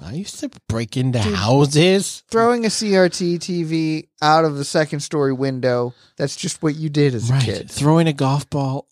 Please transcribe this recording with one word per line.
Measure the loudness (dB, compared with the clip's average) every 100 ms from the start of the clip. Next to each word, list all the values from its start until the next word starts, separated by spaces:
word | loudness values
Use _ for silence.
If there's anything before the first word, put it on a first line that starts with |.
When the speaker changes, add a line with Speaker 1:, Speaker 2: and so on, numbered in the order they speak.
Speaker 1:
I | -12
used | -10 -10 -10
to | -12 -12 -6
break | -4 -4 -2
into | -2 0
Speaker 2:
Dude, | -2
Speaker 1:
houses. | 0 2 4 4 4 4 2 -2 -10 _
Speaker 2:
throwing | 2 2 2 -2
a |
C | -2 2 4
R | 4
T | 2 -2 -2
T | -4 -4
V | -2 -2 -2 -4 -8 _
out | 4 4
of | 4 0
the |
second | -2 0 0 -4
story | -4 0 0
window, | 0 -2 0 0 0 -2 -8 _ -6
that's | -6
just | -4 -8 -4
what | -4
you | -2 -4
did | 2 2
as | 2 0
a |
Speaker 1:
Right. | 2
Speaker 2:
kid. | 0 -2 -8
Speaker 1:
Throwing | 0 2 4 2
a |
golf | 0 0 0 -2
ball | -4 -4 -6 -8